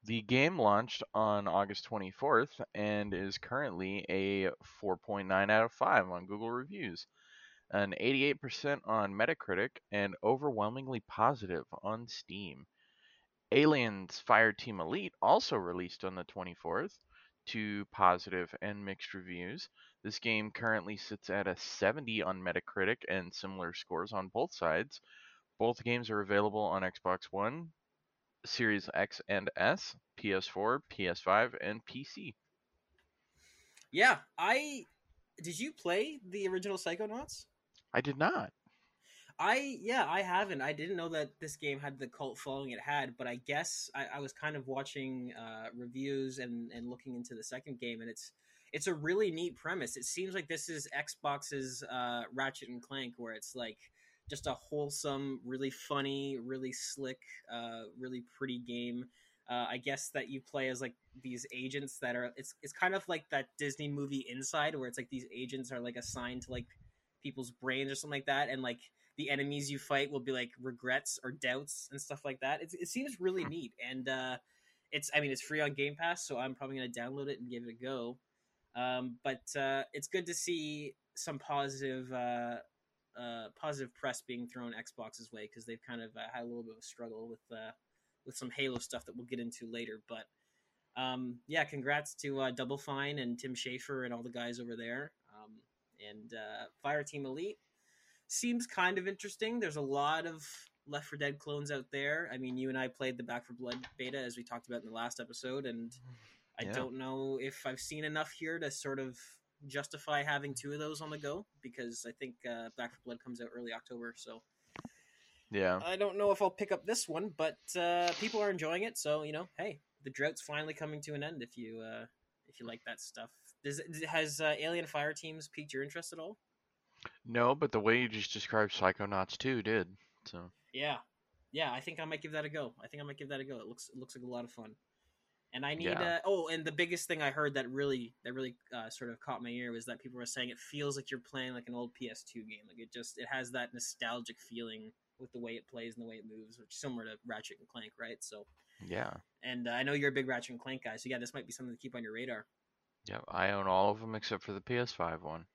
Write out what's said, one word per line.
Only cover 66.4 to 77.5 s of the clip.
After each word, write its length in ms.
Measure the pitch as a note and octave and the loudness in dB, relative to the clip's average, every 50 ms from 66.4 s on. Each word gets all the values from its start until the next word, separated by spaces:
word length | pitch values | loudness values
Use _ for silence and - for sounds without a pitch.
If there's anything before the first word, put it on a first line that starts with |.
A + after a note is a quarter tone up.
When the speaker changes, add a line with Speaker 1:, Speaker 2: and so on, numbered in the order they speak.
| - | -6
Speaker 2:
to, 80 | - | -6
like, 160 | B2+ B2 A#2+ - - - - - _ _ _ _ _ _ - | -6 -6 -6 -8 -14 -20 -20 -20 _ _ _ _ _ _ -8
people's 260 | C#3 B2 C3+ B2+ A#2+ | -8 -6 -6 -8 -8
brains 420 | A#2+ _ B2+ C3 B2+ C3 C#3 C3+ | -10 _ -2 0 0 0 0 -2
or 40 | C3+ | -2
something 240 | C3 - D3 C#3+ C#3 | -4 -4 -4 -4 -2
like 80 | C3+ | 2
that, 220 | - C3+ C#3 D3 A#2+ | 2 4 4 4 2
and, 120 | C3+ C3 | 0 -2
like, 180 | C3 B2 A#2+ A#2+ - - _ _ _ _ _ | -2 -2 -4 -4 -10 -20 _ _ _ _ _
the 120 | - - C#3+ | -6 0 0
enemies 400 | C#3+ C#3 C#3 C#3+ C#3+ C#3+ C#3 C#3 | 2 2 2 0 0 -2 -2 -2
you 80 | C#3+ | -4
fight 320 | C3+ - - C#3+ C#3 C#3+ C#3+ | -4 0 2 4 4 4 2
will 120 | D3 C3+ | 0 -2
be, 100 | A#2+ C3+ | 0 0
like, 200 | C3 B2+ B2 A#2+ - - | 0 0 -2 -4 -6 -8
regrets 580 | B2 C3 A#2+ A#2+ - B2+ B2+ C#3 - - - - | -6 -6 -6 -4 0 0 0 2 0 -2 -6 -4
or 100 | - B2+ | -6 -8
doubts 580 | C3 - - B2+ B2 C3+ C#3+ C#3+ - - - - | -6 0 0 0 0 0 -2 -6 -10 -10 -10 -10
and 80 | C#3 C#3 | -10 -10
stuff 220 | - - C#3 - - | -6 -6 -8 -4 -4
like 160 | C#3 C3 - | -6 -4 -2
that. 220 | C3+ C3+ D3+ - | 0 0 0 0
It's, 120 | E3+ D#3+ F#3 | -2 -8 -6
it 140 | F3 F3 | -6 -6
seems 320 | - - B3 C4+ C#4+ A#3+ F3+ | -4 -2 -2 -2 -4 -4 0
really 240 | F3+ F#3 F#3 F#3 D#3 | 0 2 2 2 0
Speaker 1:
Hmm. 60 | B2+ | 0
Speaker 2:
neat, 240 | D#3 E4+ C#3 A#2 _ - A#2+ | -2 -4 -6 -8 _ -8 -8
and, 220 | B2 C3 C3 B2 | -6 -4 -2 0
uh, 300 | C3+ C3 C3 B2+ B2+ B2+ B2 _ _ _ _ _ _ _ _ _ _ - | 0 0 0 0 -2 -2 -4 _ _ _ _ _ _ _ _ _ _ -4
it's, 180 | D3 D3 - - | -4 -2 4 2
I 60 | D3+ | 4
mean, 120 | D3 C#3 | 4 4
it's 100 | C3+ - | -2 -2
free 180 | - - D3+ D3+ | -2 -2 2 2
on 140 | D3+ C#3+ C#3 | 2 2 2
Game 220 | C#3 C#3 C#3+ D3 D3+ | 0 0 -2 0 0
Pass, 260 | E3 E3+ F3 E3+ - | 0 0 0 0 -2
so 120 | - C#3+ A#2+ | -4 -2 -2
I'm 160 | B2+ C3 C3 | -2 -2 -4
probably 220 | - C#3 C3 C3+ | -6 -6 -6 -4
gonna 100 | C3 B2+ | -4 -6
download 400 | A#2+ A#2+ A#2+ A#2 B2+ C3+ C#3+ C#3 | -6 -4 -6 -6 -4 -4 -4 -4
it 140 | C#3+ C#3 - | -4 -4 -6
and 80 | A#2+ | -6
give 140 | B2 | -8